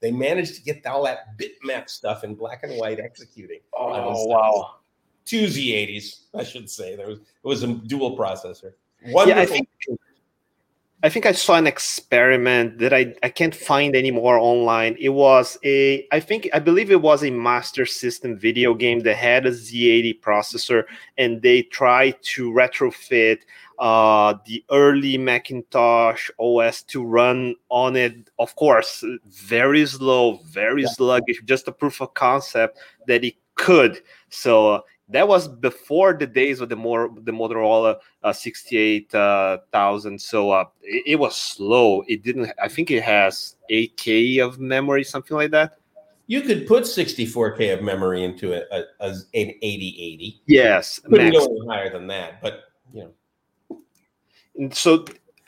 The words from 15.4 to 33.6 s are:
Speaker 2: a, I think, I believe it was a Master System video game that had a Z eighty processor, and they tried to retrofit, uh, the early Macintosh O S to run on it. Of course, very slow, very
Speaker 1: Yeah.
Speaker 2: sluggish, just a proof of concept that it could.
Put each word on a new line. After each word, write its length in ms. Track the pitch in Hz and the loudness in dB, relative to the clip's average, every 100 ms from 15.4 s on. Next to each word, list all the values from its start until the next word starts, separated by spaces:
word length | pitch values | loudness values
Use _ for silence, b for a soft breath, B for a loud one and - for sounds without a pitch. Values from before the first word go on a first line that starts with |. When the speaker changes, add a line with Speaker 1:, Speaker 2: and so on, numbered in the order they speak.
| 127 - | 4 -2
Speaker 2:
a, 420 | 143 139 139 139 131 | 0 2 2 0 -2
I 80 | 156 | -4
think, 280 | 156 220 202 | -2 -6 -2
I 80 | 156 | -2
believe 300 | 156 175 214 | 2 2 4
it 100 | 190 | 4
was 220 | 151 147 | 6 2
a 60 | 143 | 2
Master 560 | 123 120 123 - - 123 | -2 -2 -2 -4 -6 -6
System 500 | - 123 117 127 107 | -4 -8 -6 -10 -4
video 340 | 110 117 123 | -2 2 0
game 260 | 117 120 120 | 2 0 0
that 160 | 113 107 | 0 0
had 300 | 120 123 127 | 2 2 0
a 60 | |
Z 360 | 120 110 120 120 | -4 -8 0 4
eighty 240 | 117 117 | 4 2
processor, 680 | 110 - 104 104 117 - 120 107 B B - | -2 -2 -2 -2 -6 0 0 0 B B -2
and 220 | 123 113 | -2 2
they 200 | 123 123 | 4 4
tried 600 | 120 - 131 123 135 127 - | 2 0 2 4 2 0 -10
to 160 | - 123 | -8 -2
retrofit, 880 | 117 - - 127 - - 123 110 113 _ B B B | 2 2 0 -4 -4 -2 2 2 2 _ B B B
uh, 560 | 117 110 110 107 104 104 104 | 2 4 6 6 4 0 -6
the 180 | 113 - | -12 0
early 480 | 139 143 139 139 131 | 4 6 4 0 -2
Macintosh 1120 | 131 120 - 127 - 131 120 117 117 113 - - | -2 -2 -4 -12 -4 0 2 4 2 0 -8 -4
O 220 | 117 120 | 0 2
S 220 | 117 - | 0 -2
to 200 | - 139 | -10 -10
run 520 | 117 117 123 127 123 120 - | -2 2 2 0 -4 -10 -4
on 280 | 123 127 131 | -2 0 0
it. 340 | 123 117 110 - | -2 -4 -12 -8
Of 160 | 117 | -6
course, 500 | - 151 117 - - 117 123 _ | 0 4 4 2 -6 -12 -12 _
very 600 | - 95 117 131 147 147 | -20 -4 0 2 2 0
slow, 480 | 135 131 127 120 98 | -2 0 2 2 0
very 380 | - 87 107 143 | -10 -6 -2 -2
Speaker 1:
Yeah. 60 | 127 | -2
Speaker 2:
sluggish, 540 | 120 123 123 120 117 | -2 0 0 -2 -6
just 220 | 110 131 - | -2 -2 -4
a 40 | |
proof 280 | - 147 - | -6 -6 -6
of 140 | 131 | -10
concept 640 | - 127 135 135 120 113 - b b - | -2 0 0 -2 -2 -2 -4 b b -2
that 180 | 120 | 0
it 100 | 120 - _ | 0 -8 _
could. 480 | - | -4